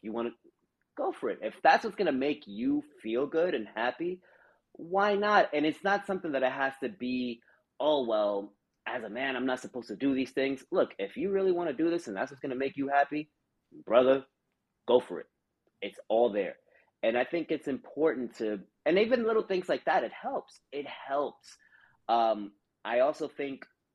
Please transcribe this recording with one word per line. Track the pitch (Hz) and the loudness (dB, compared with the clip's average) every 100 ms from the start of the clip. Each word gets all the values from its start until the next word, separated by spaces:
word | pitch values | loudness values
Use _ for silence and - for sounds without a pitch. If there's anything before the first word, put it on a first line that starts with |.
you | 107 | -8
wanna, | 110 117 - _ _ _ _ _ - | -4 -4 -8 _ _ _ _ _ -6
go | 370 | -4
for | - 117 | -4 -6
it. | - | -4
If | 107 - | -6 2
that's | 156 226 | 6 6
what's | 226 185 | 2 -2
gonna | 175 | 0
make | 131 143 151 - | 0 0 -2 -8
you | 101 131 147 143 - | -6 -2 -2 -4 -12
feel | 110 117 143 | -4 -2 0
good | 160 170 | 0 0
and | 110 101 | -2 -4
happy, | 107 120 - 170 185 _ _ _ _ _ | -4 -4 -2 -6 -8 _ _ _ _ _
why | - 165 190 208 202 | -18 -4 0 2 2
not? | 208 202 - | 4 4 4
And | 147 156 | 2 0
it's | 151 | 0
not | 196 202 - | 0 0 0
something | 185 160 | -4 -2
that | 135 | 0
it | 127 | 0
has | 131 135 - | 0 -2 -2
to | 123 | -8
be, | 95 127 127 123 117 _ _ _ - | -6 -6 -4 -4 -8 _ _ _ -2
"Oh, | 143 147 117 | 0 2 2
well, | 107 104 101 101 _ _ _ 107 | 2 2 0 -6 _ _ _ -8
as | 123 | -8
a | 110 | -8
man, | 117 139 127 | -6 -4 -2
I'm | 131 | -2
not | 127 | -2
supposed | 110 123 110 | -6 -10 -10
to | 101 | -2
do | 139 | 0
these | 131 127 | 0 0
things." | 135 135 135 - | 0 -2 -2 -2
Look, | 185 131 - | 0 0 -2
if | 98 120 | -8 -4
you | 185 | -2
really | 196 190 | 0 2
wanna | 175 170 | 0 -2
do | 131 165 | -2 0
this | 170 131 | -2 -4
and | 95 | -6
that's | 127 | -6
what's | 139 | -6
gonna | 143 127 | -8 -4
make | 135 139 | -4 -4
you | 135 | 0
happy, | 143 143 151 156 _ _ _ _ - - | 2 2 0 -8 _ _ _ _ -14 4
brother, | 117 127 135 - _ _ _ _ _ - | 6 6 4 0 _ _ _ _ _ 4
go | 123 | 4
for | - 85 | 4 -10
it. | - _ _ _ _ - | -10 _ _ _ _ -12
It's | 101 - - | -12 -10 0
all | 110 120 | 4 4
there. | 101 87 - _ _ _ - | 2 -4 -6 _ _ _ -2
And | 113 120 | 0 0
I | |
think | 123 165 151 | 0 -2 -2
it's | 156 143 | -4 -4
important | 127 - 143 160 127 117 - | -6 -6 0 0 0 -6 -4
to, | 110 104 - _ 151 | -4 -4 -10 _ 0
and | 185 | 2
even | 226 247 226 | 4 2 2
little | 220 | 0
things | - 185 180 | 0 -4 -2
like | 135 165 | -2 2
that, | 156 | 0
it | 113 | 0
helps. | - 233 277 - - - | -6 -8 -8 -10 -20 -12
It | 143 135 | -10 -10
helps. | - - 143 131 - - - _ _ _ _ - | -12 -4 -2 -2 -6 -20 -20 _ _ _ _ 0
Um, | 117 113 107 101 _ _ _ | 2 4 0 -4 _ _ _
I | 107 120 | -2 2
also | 139 151 147 | 2 0 -8
think | - 139 131 - _ _ | -6 -8 -8 -16 _ _